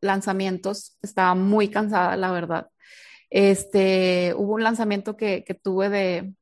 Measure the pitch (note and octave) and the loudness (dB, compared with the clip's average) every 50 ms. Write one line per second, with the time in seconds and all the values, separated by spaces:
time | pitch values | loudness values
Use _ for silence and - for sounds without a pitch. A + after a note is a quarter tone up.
0 | G3 G3 G3 G3 - G#3 F#3+ F#3+ F#3+ F#3+ F#3 F#3 - G3 G#3 - - - _ _ | -2 0 0 0 0 -2 -2 -2 -2 -4 -4 -4 -6 -6 -6 -8 -10 -18 _ _
1 | - G3+ - G3 F#3 F3+ F#3 F#3 F#3+ G3 G#3 G#3+ G#3 G#3 G#3 G#3 G#3+ G#3 G#3+ F#3 | -14 -8 -2 2 2 2 2 2 2 2 4 2 2 2 0 -2 -2 0 0 0
2 | F3+ F3+ F#3 F#3+ F#3 F#3 F3+ F3 E3+ E3+ E3 - - _ _ _ _ - - - | 0 0 0 -2 -2 -2 -2 -4 -4 -4 -6 -6 -8 _ _ _ _ -20 -20 -20
3 | - - - - _ - - G3 G3+ G3 G3 F#3+ - - - G3 F#3+ F#3+ F#3+ F#3 | -20 -20 -20 -20 _ -2 0 4 4 4 4 2 0 0 2 2 4 4 4 2
4 | F#3 F#3 F3+ F3+ F3+ F3 - - G3+ G3+ G#3+ A3 A3 A3+ A#3 A3+ A3+ G#3 G3+ G3 | 2 2 2 2 0 0 0 -2 -2 -2 0 0 0 0 0 0 -2 -2 -2 -4
5 | G3+ A3 G#3 - A3 G3+ F#3 - - - F3+ - - G3 F#3 F#3+ G3 G3+ G3+ G3+ | -4 -8 -8 -4 -4 -2 -4 -4 -6 -8 -12 -8 -6 -4 -2 0 0 0 0 0
6 | F#3+ F3+ F3 E3+ F#3+ G3 F#3+ _ | 0 -2 -2 -4 -6 -10 -14 _